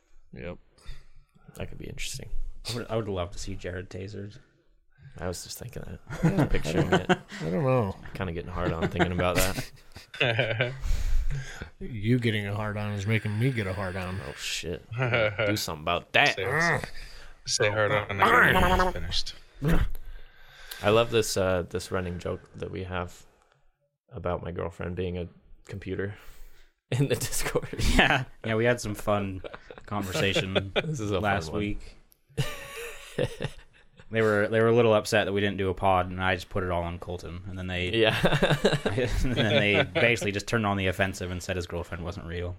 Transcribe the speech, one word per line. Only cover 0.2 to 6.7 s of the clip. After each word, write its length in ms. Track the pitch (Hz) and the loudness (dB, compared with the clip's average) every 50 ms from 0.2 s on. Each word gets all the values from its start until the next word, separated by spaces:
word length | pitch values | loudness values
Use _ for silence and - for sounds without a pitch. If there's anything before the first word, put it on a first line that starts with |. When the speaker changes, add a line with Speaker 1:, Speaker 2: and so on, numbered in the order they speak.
| - - | -20 -18
Speaker 1:
Yep. 260 | - 60 64 87 90 - - _ _ _ - - - - - - - - - _ - - - - - | -14 -10 -10 -10 -10 -12 -16 _ _ _ -10 -10 -10 -10 -10 -14 -18 -20 -20 _ -20 -20 -20 -16 -12
Speaker 2:
That 140 | - - - | -10 -10 -10
could 100 | - - | -10 -10
be 80 | - | -12
interesting. 420 | - - - - - - - - - - - - - - - - - | -10 -8 -8 -8 -8 -8 -10 -6 -2 0 0 0 0 -4 -8 -8 -8
Speaker 3:
I 60 | 117 | -6
would, 120 | 117 - - | -6 -4 -2
I 60 | 113 | -2
would 120 | 113 107 104 | -2 -2 -2
love 220 | 95 90 87 87 | -2 -2 -4 -4
to 80 | - - | -6 -8
see 160 | - 101 95 | -8 -6 -8
Jared 340 | 95 - 90 87 92 92 - | -8 -8 -6 -6 -8 -8 -8
tasered. 480 | - 92 98 101 104 101 101 104 117 135 - _ _ _ _ _ _ _ _ _ _ _ - - - - | -10 -10 -10 -8 -10 -10 -12 -12 -14 -18 -20 _ _ _ _ _ _ _ _ _ _ _ -20 -18 -10 -6
Speaker 2:
I 100 | 85 92 | -6 -6
was 160 | 87 - - | -6 -6 -8
just 160 | - - - | -12 -12 -12
thinking 240 | - 117 - - - | -12 -10 -10 -10 -10
that. 140 | - - - - - 143 - - | -10 -12 -12 -12 -10 -2 2 2
Speaker 1:
Yeah, 200 | 165 196 180 143 | 4 4 4 4
Speaker 2:
Picturing 420 | - - - - - | 4 4 2 2 2